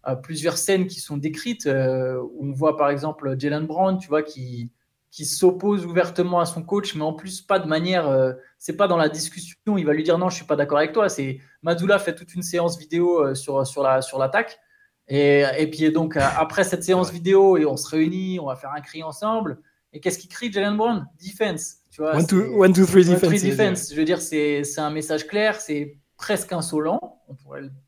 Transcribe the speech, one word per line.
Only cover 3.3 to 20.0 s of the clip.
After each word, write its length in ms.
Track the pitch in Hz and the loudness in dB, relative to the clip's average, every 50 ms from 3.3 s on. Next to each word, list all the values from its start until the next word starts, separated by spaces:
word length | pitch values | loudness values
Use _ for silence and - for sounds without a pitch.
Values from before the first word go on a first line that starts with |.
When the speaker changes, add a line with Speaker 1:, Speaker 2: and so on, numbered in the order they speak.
| 135 | -4
Speaker 1:
Jaylen 280 | 135 139 147 147 151 160 | -2 -2 -2 -2 -2 -4
Brown, 300 | 156 156 175 190 190 190 | -4 -2 0 0 0 0
tu 100 | 185 - | -2 -4
vois, 160 | - 147 156 151 | -2 -2 -2 -2
qui, 480 | 151 - 131 127 127 123 120 117 120 _ _ _ _ _ _ _ _ | -4 -10 -14 -12 -12 -10 -10 -10 -12 _ _ _ _ _ _ _ _
qui 140 | - - 151 | -16 -12 -10
s'oppose 600 | - - - 185 185 180 - 190 208 208 196 170 | -8 -2 4 4 4 4 4 -2 0 0 0 -4
ouvertement 540 | 170 170 180 170 170 - - 175 180 180 175 | 0 0 0 0 0 0 -2 -2 0 2 0
à 60 | 165 | 0
son 180 | 170 - 170 160 | 0 -4 -10 -6
coach, 320 | - 202 202 196 - - | -2 -4 -2 -2 -4 -6
mais 60 | 156 151 | -4 -4
en 80 | 156 156 | -4 -4
plus 280 | 156 - 190 185 - | -6 -12 -14 -14 -14
pas 180 | - - 196 185 | -2 0 0 0
de 80 | 165 | 2
manière, 400 | 151 156 160 170 180 185 180 160 | 0 -2 0 0 0 0 0 2
euh, 240 | 147 135 131 131 131 127 131 - _ _ | 2 4 4 2 2 0 -6 -14 _ _
c'est 200 | _ - - 160 | _ -10 -10 0
pas 100 | 165 202 | 0 2
dans 80 | 190 175 | 2 4
la 140 | 170 156 151 | 2 2 0
discussion, 680 | 151 160 - - - 180 - - - _ _ 214 208 | 0 -4 -10 -10 -10 -14 -16 -18 -20 _ _ -2 -2
il 80 | 190 160 | 0 2
va 60 | 147 151 | 0 0
lui 100 | 156 156 | 0 2
dire : « 140 | 165 170 170 | 2 2 2
Non, 100 | 180 185 | 2 -2
je 60 | 175 | -2
suis 80 | - - | -4 -4
pas 100 | - 151 | -2 0
d'accord 220 | 143 143 143 147 | 0 0 0 2
avec 160 | 147 156 160 156 | 0 0 2 2
toi ». 160 | 233 208 190 | 0 0 0
C'est, 300 | - - 135 135 131 135 - _ _ _ - | 0 -4 -6 -6 -6 -10 -14 _ _ _ -4
Mazzulla 360 | 165 170 170 180 196 202 190 | -2 -2 0 2 2 2 2
fait 160 | 196 - - | 2 -4 -8
toute 180 | - 170 - - | -8 -14 -12 -12
une 100 | 180 175 | -10 -8
séance 340 | - - 175 170 170 170 - | -4 -2 0 0 -2 -4 -6
vidéo, 400 | 156 - 160 170 175 175 175 165 147 | -10 -4 -2 0 2 2 4 2 2
euh, 100 | 135 135 | 0 -2
sur, 320 | 135 - - 139 135 135 | -6 -6 -4 -2 -2 -2
sur 160 | 131 - 147 139 | -2 -4 -2 0
la, 180 | 135 131 131 | 2 2 2
sur 180 | 131 - - 135 | 0 -4 -4 -2
l'attaque, 380 | 135 135 160 208 226 - - _ _ _ _ _ _ _ _ _ _ - | -2 0 0 -2 -2 -2 -10 _ _ _ _ _ _ _ _ _ _ -4
et, 340 | 135 143 143 143 143 143 139 135 127 | 0 2 4 6 6 6 4 2 2
et 120 | 147 156 156 | 0 -2 -2
puis 220 | - 156 156 156 | 0 0 0 2
donc, 240 | 156 165 165 156 - | 2 2 0 0 0
euh, 60 | 147 139 135 - | 2 2 2 2
après 260 | 156 160 - - 202 185 | 0 -2 0 0 0 0
cette 200 | 185 180 170 170 | 0 -2 -4 0
séance 220 | 185 185 185 180 | 2 2 2 2
Speaker 2:
Ouais. 60 | 180 170 | -2 -4
Speaker 1:
vidéo, 420 | 170 170 190 190 196 196 190 185 | -4 0 4 6 6 8 8 6
et 80 | 165 151 | 4 2
on 100 | 147 131 | 0 -2
se 140 | 131 - - | -4 -8 -4
réunit, 500 | 156 156 160 165 180 185 190 185 185 180 | 0 0 0 0 0 -4 -4 -4 -6 -6
on 60 | 151 | -6
va 100 | 135 127 | -8 -8
faire 160 | 131 - 135 | -8 -10 -12
un 100 | 143 151 | -12 -12
cri 220 | 143 - - 156 160 | -12 -14 -14 -12 -12
ensemble, 560 | 160 147 - 208 214 226 226 208 165 127 - _ _ _ _ _ _ | -12 -10 -6 -4 -2 -2 -2 -2 -4 -6 -8 _ _ _ _ _ _
et 80 | - | -20
qu'est-ce 180 | 151 | -6